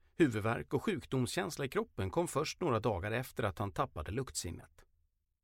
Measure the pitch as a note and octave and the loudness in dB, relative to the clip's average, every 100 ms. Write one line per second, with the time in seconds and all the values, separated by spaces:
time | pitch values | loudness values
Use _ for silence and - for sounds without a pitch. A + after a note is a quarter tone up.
0 | _ - D#3+ G#2+ G#2 A#2 - D3 - E3+ | _ 4 4 4 0 0 0 -2 0 -2
1 | - C3+ B2 - F#3+ C#3+ C#3 - - - | 0 0 0 0 -2 -2 -2 -2 -4 -2
2 | F#2+ E3+ F3 C#3 D#3 - F3 A2+ A2+ F#2+ | -2 0 0 0 -2 0 2 4 2 0
3 | G#2 A2+ C3 - A2+ - G2+ - C#3 - | 0 -2 -4 -2 -2 0 -2 0 -2 -2
4 | D2+ A2 C3 - F2 - - _ - _ | -6 -4 -4 -4 -6 -8 -12 _ -20 _
5 | _ _ _ _ | _ _ _ _